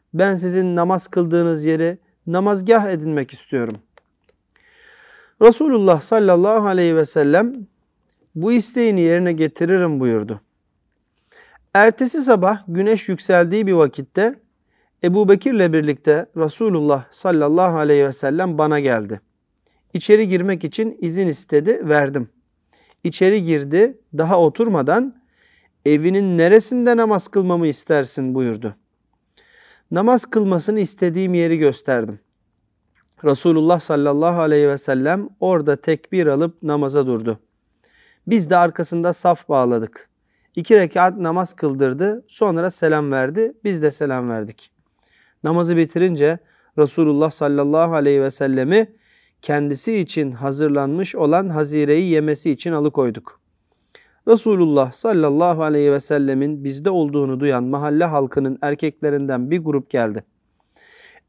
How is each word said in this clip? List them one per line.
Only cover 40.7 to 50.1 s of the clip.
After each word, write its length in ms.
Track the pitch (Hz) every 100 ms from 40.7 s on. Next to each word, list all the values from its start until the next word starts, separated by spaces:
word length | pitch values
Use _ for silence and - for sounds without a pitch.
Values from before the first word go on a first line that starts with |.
| 214
rekat 420 | 170 180 185 190
namaz 360 | 170 175 180
kıldırdı, 720 | - 151 135 135 135 196 226 -
sonra 440 | - 208 165 180
selam 400 | - 160 151 147
verdi, 420 | 135 131 175 226 -
biz 200 | 208 175
de 80 | 151
selam 380 | 139 147 127 123
verdik. 420 | 113 107 - _ _ _ _ _ _ _ _
Namazı 340 | 151 170 170 170
bitirince 640 | 156 170 185 156 147 170 _ _ _ -
Resulullah 540 | 147 - 156 143 156
sallallahu 640 | - 147 143 143 156 170
aleyhi 280 | 160 143 139
ve 100 | 135
sellemi 640 | - 139 131 131 202 220 _ _ _ _ _
kendisi 520 | - 147 147 135 -
için 380 | 220 165